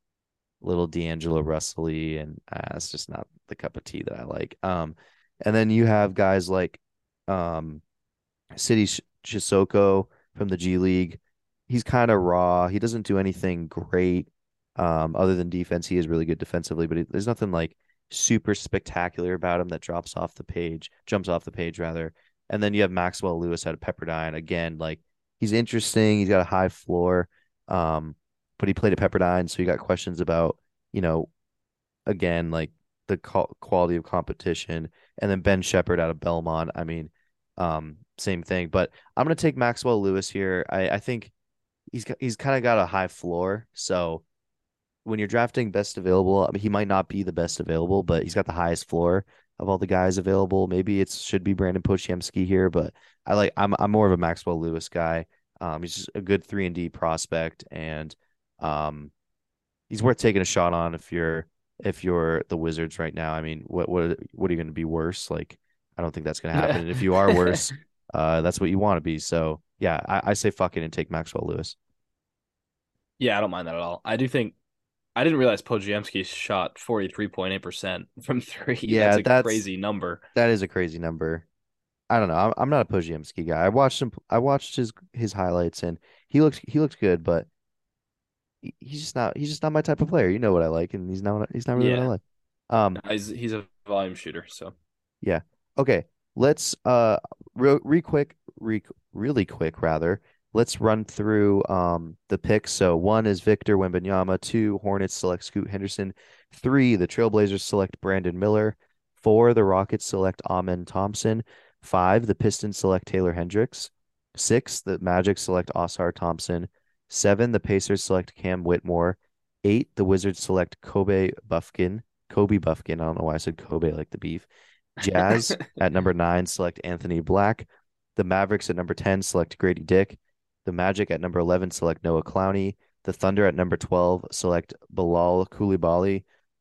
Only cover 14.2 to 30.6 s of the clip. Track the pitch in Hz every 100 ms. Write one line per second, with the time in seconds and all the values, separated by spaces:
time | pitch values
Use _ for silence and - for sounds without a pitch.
14.2 | - _ _ _ _ - 87 80 80 -
15.2 | 92 92 87 87 90 87 - 90 80 82
16.2 | 82 80 85 87 78 82 82 82 80 -
17.2 | 107 117 104 87 80 - _ _ _ -
18.2 | - 113 - 101 - 98 - 90 87 -
19.2 | 87 90 90 87 90 82 - 85 - 85
20.2 | 85 - - 87 85 80 - _ - 101
21.2 | 90 85 - 87 85 82 82 82 82 -
22.2 | _ _ - 104 104 104 98 90 90 -
23.2 | 95 85 85 85 82 80 - - 82 80
24.2 | 80 78 82 87 82 80 80 80 _ _
25.2 | _ _ 110 110 117 117 - 113 107 107
26.2 | 95 98 87 95 92 - - 90 87 90
27.2 | 87 _ _ _ - 92 82 78 78 76
28.2 | _ _ _ - 98 95 107 90 95 92
29.2 | 90 90 87 - 90 78 - - - 85
30.2 | 85 82 82 -